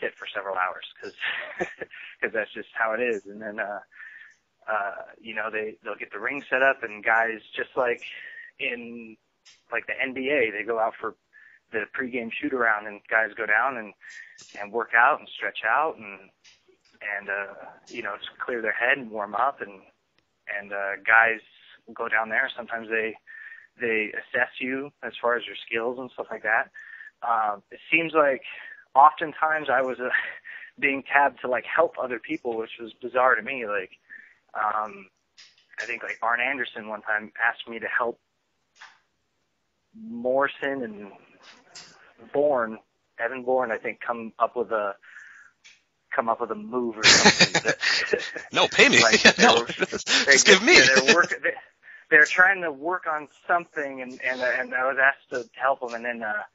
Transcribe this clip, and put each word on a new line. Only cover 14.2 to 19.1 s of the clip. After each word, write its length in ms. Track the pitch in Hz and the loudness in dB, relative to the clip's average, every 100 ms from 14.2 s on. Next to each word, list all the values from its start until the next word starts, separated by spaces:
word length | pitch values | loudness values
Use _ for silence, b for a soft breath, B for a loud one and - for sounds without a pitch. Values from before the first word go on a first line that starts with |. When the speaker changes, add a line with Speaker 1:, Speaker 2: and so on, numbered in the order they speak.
| B B B 101 | B B B -14
Speaker 1:
and 120 | 104 | -6
work 200 | 113 110 117 | -4 0 4
out 240 | 123 131 | 4 4
and 100 | 104 | -4
stretch 300 | - 104 - | -10 -8 -4
out 320 | 107 127 160 110 | -2 0 0 -4
and, 320 | 104 98 95 _ _ _ _ _ _ - 104 101 | -14 -18 -20 _ _ _ _ _ _ -16 -10 -8
and, 120 | 101 | -6
uh, 240 | 98 98 - - - - | -6 -6 -12 -18 -20 -16
you 160 | 120 | -10
know, 140 | 107 101 | -8 -8
just 200 | - - | -12 -12
clear 240 | - 120 | -8 -4
their 120 | 110 | -2
head 240 | 104 120 139 | 0 0 0
and 120 | |
warm 240 | 117 | -2